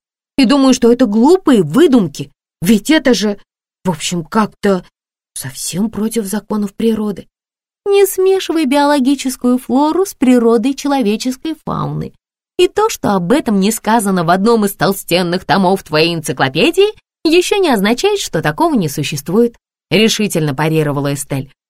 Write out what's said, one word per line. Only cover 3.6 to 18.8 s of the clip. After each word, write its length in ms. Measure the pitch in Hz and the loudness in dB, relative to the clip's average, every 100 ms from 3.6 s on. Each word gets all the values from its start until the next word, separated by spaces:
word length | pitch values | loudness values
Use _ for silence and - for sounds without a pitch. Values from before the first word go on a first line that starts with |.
| _ _ | _ _
в 60 | 185 | -6
общем, 340 | 165 - 175 | -6 -6 -8
как-то 600 | 151 226 214 _ 202 190 - _ _ _ _ | -4 -2 -2 _ -2 -2 -4 _ _ _ _
совсем 560 | - 131 - - 160 220 | -16 -14 -12 -10 -6 -6
против 360 | 208 220 233 196 | -4 -6 -4 -4
законов 480 | 208 - 214 202 | -6 -6 -6 -6
природы". 540 | - 226 220 214 196 - _ _ _ _ _ 415 | -2 -2 -2 -4 -8 -14 _ _ _ _ _ 0
"Не 200 | 403 392 | 2 2
смешивай 600 | - 381 381 - 330 294 | 2 0 0 -2 -2 0
биологическую 920 | 285 285 294 254 277 269 254 247 247 | 2 2 2 0 -2 -4 -4 -2 -2
флору 480 | - 247 302 320 381 | 0 0 0 0 -4
с 80 | |
природой 600 | - 254 247 226 233 240 | -2 2 4 4 2 0
человеческой 840 | 269 285 277 202 220 254 254 320 311 - | -4 -4 -2 0 -2 -4 -8 -8 -10 -8
фауны. 480 | 151 147 151 - - _ _ _ - | -6 -6 -8 -10 -14 _ _ _ 0
И 100 | 359 | 0
то, 220 | - 440 | 2 -2
что 240 | - 254 | -2 -2
об 180 | 196 175 | -2 0
этом 280 | 277 311 202 | 0 0 0
не 120 | 190 | 0
сказано 520 | 220 - 233 202 185 | -2 0 0 0 0
в 80 | 165 | 0
одном 340 | 185 208 233 202 | 2 2 2 0
из 80 | |
толстенных 720 | - 156 196 - 170 175 175 - | -2 -2 -2 -2 -2 0 -4 -2
томов 380 | 147 180 196 | 0 2 0
твоей 320 | - 208 170 165 | -2 0 0 -2
энциклопедии, 720 | 160 135 135 139 262 339 403 440 _ _ | -6 -2 -2 0 0 2 0 -2 _ _
еще 340 | 320 330 359 415 | 0 2 2 0
не 120 | 359 | 0
означает, 500 | 233 202 240 392 403 | 2 0 0 0 -2
что 220 | - 170 | -4 -4
такого 320 | 151 156 339 | -4 0 0
не 160 | 277 | 0